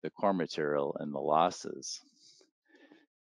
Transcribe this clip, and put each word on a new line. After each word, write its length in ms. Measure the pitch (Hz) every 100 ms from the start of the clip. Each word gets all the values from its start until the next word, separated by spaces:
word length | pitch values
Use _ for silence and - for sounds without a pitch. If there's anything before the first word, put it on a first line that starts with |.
the 80 | 82
core 220 | - 101
material, 640 | 95 78 - 76 73 71 73
and 120 | 76
the 60 | 71
losses. 800 | 73 76 87 - - 69 64 - _ _ - - _ _ _ _ - - _ _